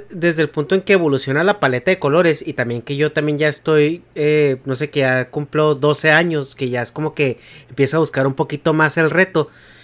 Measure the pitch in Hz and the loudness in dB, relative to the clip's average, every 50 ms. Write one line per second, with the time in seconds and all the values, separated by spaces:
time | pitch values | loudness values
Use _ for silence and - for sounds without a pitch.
0 | 208 - - 175 165 175 160 160 156 147 - 156 143 139 185 190 190 - 202 185 | 2 -6 -8 -2 -2 0 0 0 -2 -2 -2 -4 -2 0 0 0 2 2 2 2
1 | 165 151 135 131 - 135 135 147 170 202 202 202 - 131 127 123 - 185 190 185 | 2 2 0 -2 -2 -2 -2 0 2 0 0 2 0 0 0 0 0 0 0 0
2 | - 139 143 170 180 170 151 143 - 160 139 - 123 120 120 120 - - 143 139 | 0 0 2 2 4 2 2 0 -4 -8 -6 -4 -4 -4 -4 -6 -6 -6 -4 -2
3 | 151 151 147 156 147 151 147 143 156 151 143 - - 160 156 151 147 151 165 170 | -2 -2 -2 -2 -2 -2 0 0 0 -2 -2 -2 -2 2 4 4 4 2 0 -4
4 | - _ - - 147 151 151 151 147 143 131 131 135 135 131 123 151 147 - 147 | -10 _ -6 -2 0 2 2 2 2 2 0 -2 -4 -6 -6 -4 -6 -4 -2 0
5 | 135 131 127 127 123 - - 147 147 - - 151 151 151 147 127 139 147 147 - | 0 0 0 0 -2 -4 -6 -8 -6 -4 0 2 2 2 2 2 2 0 0 2
6 | - 160 151 160 175 175 160 147 135 127 - - 131 123 123 123 120 - - 151 | 2 4 4 4 2 2 -2 -4 -6 -6 -8 -6 -6 -4 -4 -4 -6 -6 -6 -6
7 | 156 151 - - 143 131 117 - - - - - - - - - 139 131 - 160 | -6 -6 -2 -2 -2 -2 -2 -6 -12 -20 -20 -20 -20 -8 -2 0 0 2 2 0
8 | 160 - - 135 135 139 135 - 156 - 147 143 - 165 156 156 156 147 - 170 | 0 0 0 0 0 0 0 -2 -4 -4 -4 -4 -2 0 2 2 2 2 2 0
9 | 160 151 156 175 185 185 - 160 147 - - - - - - - | 0 2 2 2 0 2 2 -2 -2 -2 -6 -20 -20 -20 -20 -20